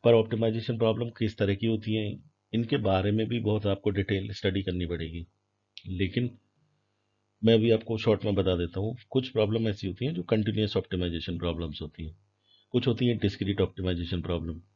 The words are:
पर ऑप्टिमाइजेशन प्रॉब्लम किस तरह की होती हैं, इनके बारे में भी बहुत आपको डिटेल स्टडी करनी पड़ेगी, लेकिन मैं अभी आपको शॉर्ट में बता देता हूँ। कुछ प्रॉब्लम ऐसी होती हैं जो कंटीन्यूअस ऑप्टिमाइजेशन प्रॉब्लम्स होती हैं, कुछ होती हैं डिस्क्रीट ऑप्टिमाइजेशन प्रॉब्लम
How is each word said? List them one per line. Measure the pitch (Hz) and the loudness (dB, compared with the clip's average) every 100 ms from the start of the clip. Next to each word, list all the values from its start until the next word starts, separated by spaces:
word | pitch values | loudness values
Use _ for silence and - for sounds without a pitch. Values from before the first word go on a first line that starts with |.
पर | 120 | 8
ऑप्टिमाइजेशन | 117 110 113 113 113 110 117 | 6 6 2 0 0 -4 0
प्रॉब्लम | 113 107 120 - | 0 0 -4 -2
किस | 110 - | -4 0
तरह | 98 98 | 0 2
की | 113 | 0
होती | 110 107 110 | 0 -2 -4
हैं, | 104 - - _ _ | -4 -8 -14 _ _
इनके | 113 113 139 | -4 0 0
बारे | 101 95 98 | 2 2 2
में | 107 110 | 0 0
भी | 117 | -2
बहुत | 104 107 101 | 0 0 0
आपको | 98 - | 0 0
डिटेल | 98 98 98 101 | 0 0 -2 -2
स्टडी | 98 101 95 | -4 -2 -2
करनी | 95 90 87 | -2 -4 -4
पड़ेगी, | 85 80 85 85 _ _ _ _ - - | -4 -6 -10 -12 _ _ _ _ -18 -10
लेकिन | 92 95 - 120 104 _ _ _ _ _ _ _ _ _ _ | -2 -2 0 -4 -8 _ _ _ _ _ _ _ _ _ _
मैं | 110 | 4
अभी | 113 113 | 6 6
आपको | 110 110 113 | 2 2 -2
शॉर्ट | - 107 110 | 2 2 2
में | 98 | 0
बता | 92 90 | 2 2
देता | 85 - | 0 -4
हूँ। | 104 123 - | -6 -6 -2
कुछ | 131 127 | -2 0
प्रॉब्लम | 113 107 113 113 | 0 0 2 0
ऐसी | 101 98 | -2 -6
होती | 90 131 | -4 -4
हैं | |
जो | 170 170 | -4 0
कंटीन्यूअस | 110 107 107 107 - | 2 2 0 0 -2
ऑप्टिमाइजेशन | - 92 87 85 - 87 | -2 -2 -2 -4 -6 -4
प्रॉब्लम्स | 87 82 82 73 | -2 -2 -6 -8
होती | 78 - 80 | -12 -12 -14
हैं, | - _ _ _ _ _ | -14 _ _ _ _ _
कुछ | 127 123 | 0 0
होती | 113 123 | 2 2
हैं | 113 | 2
डिस्क्रीट | 101 - 98 101 | 0 0 -2 0
ऑप्टिमाइजेशन | 92 - 92 87 85 90 | 0 0 -2 -2 -2 -4
प्रॉब्लम | 82 87 82 80 - | -2 -4 -4 -10 -14